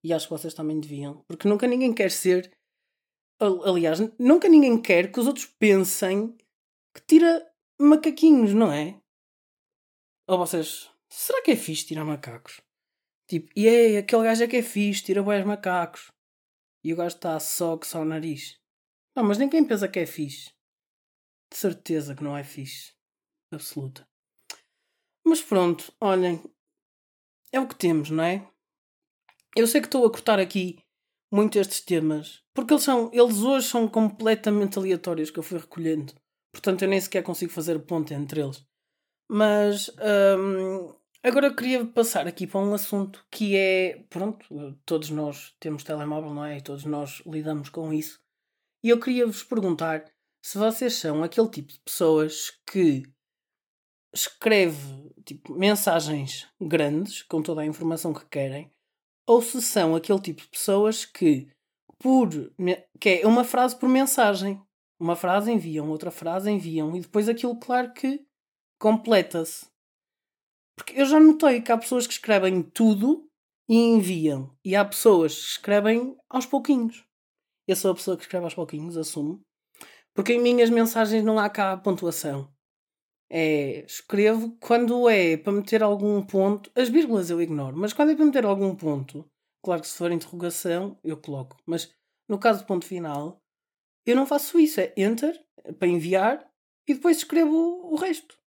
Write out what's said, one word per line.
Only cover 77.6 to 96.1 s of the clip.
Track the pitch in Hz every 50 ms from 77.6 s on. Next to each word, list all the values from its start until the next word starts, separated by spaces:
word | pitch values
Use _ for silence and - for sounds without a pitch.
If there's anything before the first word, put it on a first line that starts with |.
| _ -
Eu | 190
sou | 180 - 190
a | 180
pessoa | 180 - - 180
que | -
escreve | - - - 180 175
aos | 165 -
pouquinhos, | - 170 - - 151 156 170 170
assumo. | 165 160 - - 160 147 151 180 202 _ _ _ _ _ _ _ _ - - - _ _ _ _
Porque | - 196 -
em | 240 240
minhas | 240 240 240 240 233 233
mensagens | 233 233 226 226 - 226 220 208 214 220
não | 214 220 220 214
há | 202 208
cá | 208 - 202 190 190
pontuação. | 185 190 208 190 175 185 170 165 - - 156 139 139 139 139 _ _ _ _ _ _ _ _ _ _ _ _ _ _ _ _
É, | 165 165 160 156 156 147 143 135 131 151 -
escrevo | - - - - _ - 202 208 214 220 226 226 233 233 _
quando | - - 233 240 240 226 240 247 247
é | 233 220 202 180 165 160
para | 156 160 208
meter | 202 202 202 - - 220
algum | 214 208 208 202 202 208 208 202
ponto. | 196 196 - 190 190 202 202 202 - - _
As | 240 254 240
vírgulas | 233 320 320 254 226 202 180 170
eu | 175 170
ignoro, | 170 165 156 147 139 131 131
mas | 160 196 208
quando | - - 294 302
é | 311
para | 269 311
meter | 294 262 277 226
algum | 202 196 196 196 190 180
ponto, | 151 165 156 147 139 135 - - 143 151 _ _ _ _ _ _ _
claro | - 185 175 160
que | 156 -
se | - -
for | 175 170
interrogação, | 175 165 165 - - 175 175 175 165 - - 185 170 175 190 196 196 _ _
eu | 160 156 151
coloco. | - - 143 135 131 131 - _ _
Mas | - 165 165 - - _ _ _ _ _ _ _
no | _ 214 196
caso | 202 233 220 196
do | -
ponto | - 196 180 170
final, | - 190 180 170 156 143 143 147 160 175 _ _ _ _ _ _ _ _ _ _ _ _ _ _
eu | 240 240
não | 262 269
faço | 269 294 285 285 - - 339
isso. | 311 302 - -
É | 185 - -
enter, | - 190 208 233 233 285 302 339 - _ _ _ - _ - 156 -
para | 190 175
enviar, | 175 170 156 175